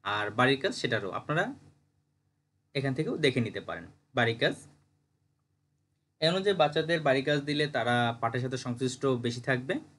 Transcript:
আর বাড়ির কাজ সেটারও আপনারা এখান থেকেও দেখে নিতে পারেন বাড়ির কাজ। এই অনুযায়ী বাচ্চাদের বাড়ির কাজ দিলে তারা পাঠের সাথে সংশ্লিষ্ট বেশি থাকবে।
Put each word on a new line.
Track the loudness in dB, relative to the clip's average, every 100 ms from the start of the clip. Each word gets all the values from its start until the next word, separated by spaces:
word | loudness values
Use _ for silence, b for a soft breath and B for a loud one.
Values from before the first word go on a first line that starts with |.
| -2
আর | -2 -2 2
বাড়ির | 4 4
কাজ | 0 -4
সেটারও | -2 -2 -4
আপনারা | -8 -2 -2 -2 -6 -18 _ _ _ _ _ _ _ _ _ _ -4
এখান | -2
থেকেও | -2 -4 0
দেখে | 2 2
নিতে | -2 -6
পারেন | -10 -12 -12 -20 _ 0
বাড়ির | 0 2
কাজ। | -2 -2 -14 _ _ _ _ _ _ _ _ _ _ _ _ _ _ _
এই | 2
অনুযায়ী | 2 2 4
বাচ্চাদের | 4 4 0 0
বাড়ির | 2 2 2
কাজ | 0 0
দিলে | -2 0
তারা | 0 2 2 2 0
পাঠের | -2 -2
সাথে | -4 -4
সংশ্লিষ্ট | -6 -4 -4 -2 0 0 -2
বেশি | -4
থাকবে। | -2 -2 -2 -6 -8